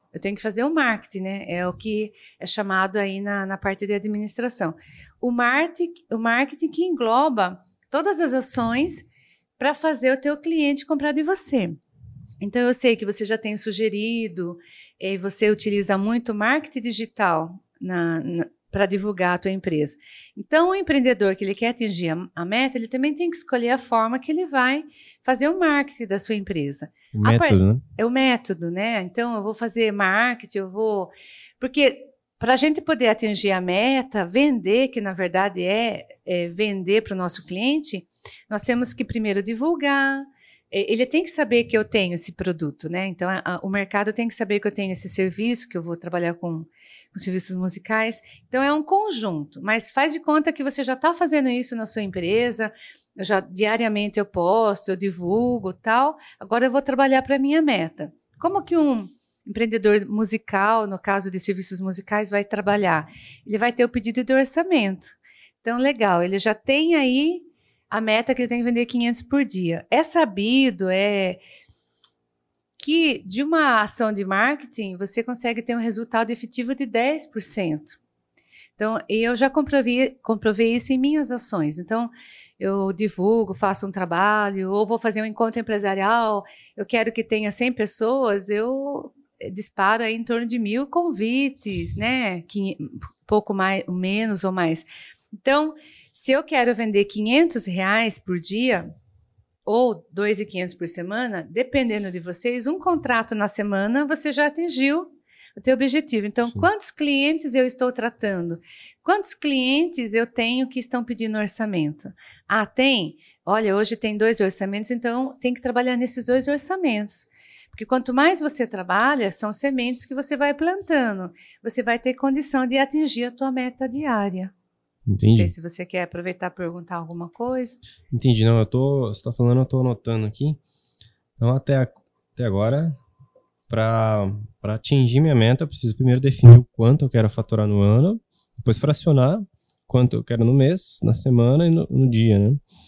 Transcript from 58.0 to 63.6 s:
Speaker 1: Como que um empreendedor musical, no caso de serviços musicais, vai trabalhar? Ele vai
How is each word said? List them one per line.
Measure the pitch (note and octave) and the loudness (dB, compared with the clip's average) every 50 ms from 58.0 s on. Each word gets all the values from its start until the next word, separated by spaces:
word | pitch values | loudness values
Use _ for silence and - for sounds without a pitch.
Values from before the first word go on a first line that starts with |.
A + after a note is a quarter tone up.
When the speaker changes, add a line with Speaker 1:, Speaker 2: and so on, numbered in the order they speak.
| D#3 C#3+ _ _ _ _ _ - | -12 -12 _ _ _ _ _ -4
Speaker 1:
Como | - E4+ - - E4+ | -4 -2 -2 -2 -2
que | - E4+ | 0 2
um | E4 D4+ C#4+ B3+ G#3+ F#3+ F3 _ _ _ _ _ _ - | 2 2 2 2 -2 -4 -8 _ _ _ _ _ _ -14
empreendedor | - G3 A3 A#3 A3+ A3 A3+ F#3+ G#3+ G#3 G#3+ G3 | -10 -4 -2 -2 0 0 2 4 4 4 4 2
musical, | - G#3 G#3+ A3 F#3+ A3 A3 - - G#3 F#3+ G3 G#3+ A3+ A3+ G#3+ | 0 -2 -2 -2 -2 -2 -4 -4 -2 0 2 2 2 2 2 0
no | G3 F#3+ F3+ | -2 -6 -6
caso | - G3+ G3 G3+ F#3 G3 | -2 -2 -2 -2 -2 -4
de | F3+ F#3 | -6 -6
serviços | - - F#3+ F#3 F#3 - F#3+ F3+ | -4 -4 -4 -4 -4 -8 -8 -6
musicais, | F#3+ F#3+ F3+ F#3+ G3 - G#3+ G#3 G#3+ G3 | -6 -6 -8 -8 -6 -4 -2 -2 -2 -2
vai | G3+ G3+ G3+ | -2 -4 -2
trabalhar? | G3+ G#3+ G#3 F#3 G3+ G3+ G#3 G3+ F3+ E3 D#3 D#3 - - - - - - - - | -2 -6 -4 0 0 0 2 2 2 0 0 -2 -6 -16 -20 -20 -20 -20 -18 -10
Ele | - G#3 | -6 -4
vai | G3+ | 0